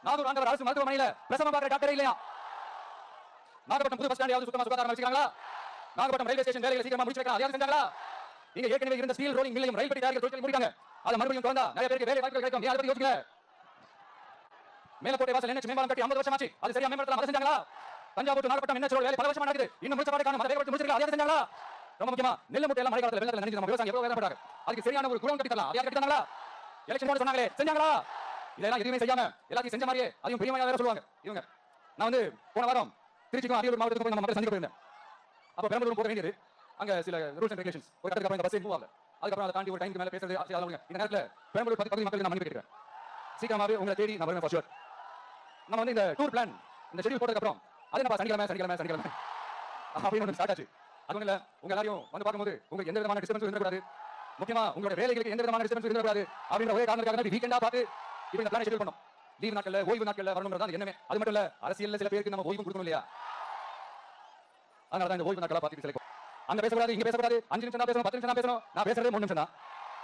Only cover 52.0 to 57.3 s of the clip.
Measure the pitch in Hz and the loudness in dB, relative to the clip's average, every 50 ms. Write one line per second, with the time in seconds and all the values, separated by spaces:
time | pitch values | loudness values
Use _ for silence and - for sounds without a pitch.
52 | 123 - - 196 202 208 208 202 208 208 170 - - _ - 190 185 160 180 214 | -6 -8 -10 -4 -2 -2 -2 0 -2 -4 -4 -6 -8 _ -8 -6 -4 -2 -2 0
53 | 208 202 208 208 190 220 220 214 220 196 202 208 202 185 180 190 - - - - | 0 0 0 0 -2 -2 -2 -2 -2 -2 -2 0 0 -2 -2 -4 -6 -10 -16 -16
54 | - - - - - - - - 190 208 233 226 220 185 - 190 202 202 185 175 | -16 -16 -14 -16 -16 -16 -12 -8 -6 -2 0 2 2 0 0 -2 -2 0 0 2
55 | 226 254 240 233 226 226 208 233 233 233 226 226 226 220 233 233 226 226 226 226 | 2 2 2 0 0 0 -2 0 0 2 2 2 0 0 -2 -2 0 0 0 2
56 | 220 220 208 208 190 - - - - - - 208 226 220 202 220 240 226 226 226 | 2 2 2 0 -2 -4 -8 -12 -6 -2 0 0 2 2 2 4 4 4 2 2
57 | 220 226 214 233 240 202 | 2 2 2 2 2 2